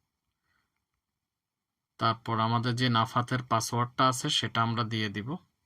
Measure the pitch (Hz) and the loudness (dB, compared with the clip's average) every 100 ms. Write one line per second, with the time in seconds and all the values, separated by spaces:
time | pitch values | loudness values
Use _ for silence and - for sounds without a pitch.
0 | _ _ _ _ _ _ _ _ _ _ | _ _ _ _ _ _ _ _ _ _
1 | _ _ _ _ _ _ _ _ _ _ | _ _ _ _ _ _ _ _ _ _
2 | 113 113 - 113 113 117 120 120 127 113 | 0 0 -2 0 2 2 0 0 2 2
3 | 110 127 120 127 127 113 - 120 120 - | 2 0 -2 -4 0 -2 0 -2 -2 2
4 | 131 127 147 - 113 - 113 113 113 110 | 2 2 -2 -2 -2 -2 0 0 -2 -2
5 | 107 101 107 170 - _ | -4 -6 -8 -10 -12 _